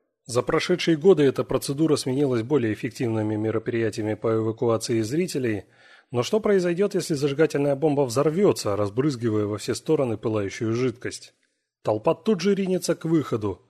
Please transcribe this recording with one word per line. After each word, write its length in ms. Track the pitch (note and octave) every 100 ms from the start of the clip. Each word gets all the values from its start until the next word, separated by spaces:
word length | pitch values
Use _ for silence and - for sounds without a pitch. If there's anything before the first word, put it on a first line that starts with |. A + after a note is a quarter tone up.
| _ _ -
За 160 | A#2
прошедшие 520 | - D#3+ - F3 - D#3+
годы 280 | F3 E3
эта 200 | C#3 B2+
процедура 520 | B2 C3 - C#3 D#3+ C#3+
сменилась 480 | - B2+ C#3+ B2
более 300 | A2+ D3 A2+
эффективными 640 | G2+ B2+ - A#2+ A2 G#2+ G#2+
мероприятиями 800 | A2 G#2+ A#2 A#2 A2+ G#2+ G#2+
по 220 | G#2 A#2 A2+
эвакуации 640 | A2 A2 A#2+ A2+ - A2+
зрителей, 640 | A2 D3 F3+ D3 B2 G#2 - _ - - _
но 100 | A#2+
что 180 | A#2 A3
произойдёт, 540 | G#3+ G3 F3 E3+ G3+
если 220 | F#3 D3+ D3
зажигательная 600 | C#3+ C#3 D#3 C#3+ C#3+ C#3
бомба 300 | D#3 C#3+ C3+
взорвётся, 720 | A2+ D3+ D#3+ G3 A2+ G#2+ G2+
разбрызгивая 720 | G#2 G#2 D3 B2+ A2+ G#2+ G#2
во 100 | G#2
все 160 | -
стороны 420 | A2+ - D#3 B2+ G#2+
пылающую 580 | A#2 G#2+ G2+ - A2
жидкость? 600 | A2+ B2+ A2 G#2 - - _ _ _ _ _
Толпа 320 | - A2 D#3+ D#3+
тут 260 | - G3+
же 120 | F#3 G3
ринется 400 | F#3+ F3+ - D#3+
к 100 | D#3+
выходу, 560 | E3 C3+ A#2 G2+ F2+ _